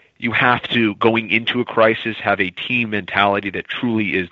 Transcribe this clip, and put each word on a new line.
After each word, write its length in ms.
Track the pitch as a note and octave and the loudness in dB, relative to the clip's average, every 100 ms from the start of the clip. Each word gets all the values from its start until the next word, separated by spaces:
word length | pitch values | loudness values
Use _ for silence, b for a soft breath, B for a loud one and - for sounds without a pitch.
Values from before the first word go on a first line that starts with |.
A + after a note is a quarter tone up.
| b b | b b
you 140 | A#2 | -4
have 320 | G#2+ B2+ B2 - | 2 2 2 0
to, 260 | A#2+ A2+ G2 | 0 0 2
going 340 | A2+ A2+ G#2+ | 2 2 0
into 320 | A2 A2+ B2 | -2 0 -2
a 40 | A#2 | 0
crisis, 520 | A2+ A2+ A2 A2+ G#2 | 4 4 2 -4 -4
have 240 | G#2+ G2 | -2 0
a 80 | F#2 | -2
team 400 | - - B2 A2+ | -4 -4 -4 -2
mentality 640 | G#2 F2+ G2+ G2+ G2+ G2 | -4 -2 2 2 2 -2
that 160 | F#2 - | -8 -8
truly 500 | - B2 A2 G#2 F#2 | -4 -2 0 0 -2
is 100 | F2 | -2